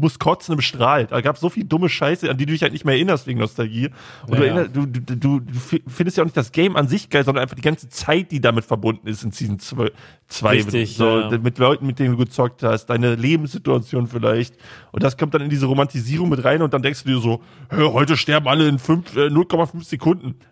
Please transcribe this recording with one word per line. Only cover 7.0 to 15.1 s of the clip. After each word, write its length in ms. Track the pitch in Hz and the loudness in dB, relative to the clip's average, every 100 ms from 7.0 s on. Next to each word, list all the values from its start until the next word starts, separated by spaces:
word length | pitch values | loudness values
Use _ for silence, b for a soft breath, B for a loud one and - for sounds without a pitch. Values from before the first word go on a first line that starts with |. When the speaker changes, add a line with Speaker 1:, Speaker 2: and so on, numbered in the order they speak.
| - | 0
Speaker 1:
geil, 140 | 147 | 0
sondern 200 | 131 135 | 2 0
einfach 120 | 127 - | -2 -2
die 60 | |
ganze 260 | 143 160 123 | -2 -2 -6
Zeit, 420 | - - 160 185 | -10 -2 0 0
die 100 | 147 | 0
damit 240 | 117 117 - | 2 2 0
verbunden 420 | 113 110 113 107 | -2 0 -2 -4
ist 160 | 107 | -8
in 80 | 113 | -8
Season 260 | - 113 101 | -6 -6 -6
zwei, 320 | - 123 110 - B B - | -6 -4 -4 -4 B B -14
zwei. 280 | - 110 107 | -2 2 2
Speaker 2:
Richtig, 400 | 104 117 110 110 | 2 0 -2 0
Speaker 1:
So, 220 | 113 113 | 2 2
Speaker 2:
ja, 100 | 107 | 0
ja. 60 | 117 | -2
Speaker 1:
mit 200 | 117 120 | -2 2
Leuten, 260 | 127 151 135 | 2 4 0
mit 100 | 127 | 0
denen 120 | 131 | 0
du 60 | 120 | 0
gezockt 440 | 123 - 123 - | 0 0 -2 0
hast, 240 | 120 113 - | -2 -2 -2
deine 280 | 117 120 117 | 0 2 2
Lebenssituation 920 | 123 160 147 - 139 127 113 131 120 | 2 0 0 -6 0 0 0 -4 -4
vielleicht. 480 | 120 113 113 120 _ B B B | -2 0 0 -2 _ B B B
Und 100 | - | -2
das 140 | 139 | -2